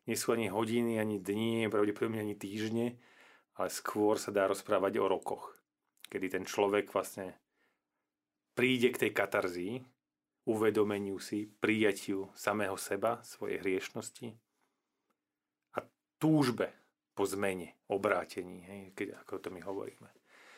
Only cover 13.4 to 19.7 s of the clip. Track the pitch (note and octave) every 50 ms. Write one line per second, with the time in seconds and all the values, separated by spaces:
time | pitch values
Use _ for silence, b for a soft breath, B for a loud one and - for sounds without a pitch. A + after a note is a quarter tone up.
13.4 | A2 G2+ - - - G2 F#2 F#2+ - - - A#2 G#2 - - - B2+ A#2 G#2+ -
14.4 | _ _ _ _ _ _ _ _ _ _ _ _ _ _ _ _ _ _ _ _
15.4 | _ _ _ _ _ _ - - - - _ _ _ _ _ _ D3+ D#3+ D#3 D3+
16.4 | C#3 B2 A2+ G2+ F#2+ E2+ - - _ _ _ _ _ _ _ - G2 F#2+ G2 G2
17.4 | G2+ G2 F#2 F#2 E2 - - _ _ _ G#2+ G2 G2 G#2+ G2 F2+ E2 - - -
18.4 | F2+ F2+ F#2 F#2 F2+ F#2 G2+ G2+ G2 F#2+ F#2 - G#2 F2+ - - - - G2 F#2+
19.4 | - G#2+ F#2+ F2+ - G2